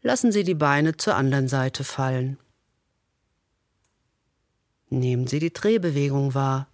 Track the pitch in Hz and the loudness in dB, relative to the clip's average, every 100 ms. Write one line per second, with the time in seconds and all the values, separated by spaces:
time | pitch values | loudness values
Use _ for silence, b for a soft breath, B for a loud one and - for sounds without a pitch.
0 | 247 247 240 208 185 160 151 143 156 156 | 0 2 2 2 0 2 2 4 2 0
1 | - - 135 139 131 135 131 - 135 - | 0 0 2 0 0 0 -2 -4 -8 -4
2 | 131 131 131 135 _ _ _ _ _ _ | -2 -2 -4 -6 _ _ _ _ _ _
3 | _ _ _ _ _ _ _ _ _ _ | _ _ _ _ _ _ _ _ _ _
4 | _ _ _ _ _ _ _ _ _ 131 | _ _ _ _ _ _ _ _ _ -2
5 | 127 123 127 147 165 - 208 220 175 143 | 0 0 -2 -2 -4 -2 0 2 0 0
6 | 143 139 139 131 135 135 139 | 0 0 0 0 0 -2 -6